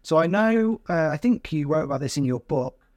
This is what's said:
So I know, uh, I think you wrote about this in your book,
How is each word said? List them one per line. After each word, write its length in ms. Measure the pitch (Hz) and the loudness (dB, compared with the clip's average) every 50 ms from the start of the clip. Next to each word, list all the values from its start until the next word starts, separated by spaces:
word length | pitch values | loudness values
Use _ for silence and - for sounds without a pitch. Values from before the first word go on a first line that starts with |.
| _ | _
So 140 | - 160 | 2 2
I 100 | 156 165 | 2 4
know, 540 | 170 190 208 220 226 226 226 220 220 226 - - | 4 2 2 2 2 2 2 2 0 -2 -4 -4
uh, 220 | - 175 165 160 156 | -4 -2 0 0 0
I 60 | 151 | -2
think 340 | 147 - 247 233 - - - | 0 0 0 0 0 -2 -4
you 160 | 160 151 143 | -4 -4 0
wrote 180 | 139 156 156 - | 0 0 0 0
about 160 | 139 139 135 | -2 -4 -4
this 160 | 139 131 - | -4 -4 -2
in 80 | 147 139 | -2 0
your 160 | 127 123 117 | 0 -2 -2
book, 380 | - - 151 131 123 127 - _ _ _ _ | -4 -4 -4 -4 -4 -4 -8 _ _ _ _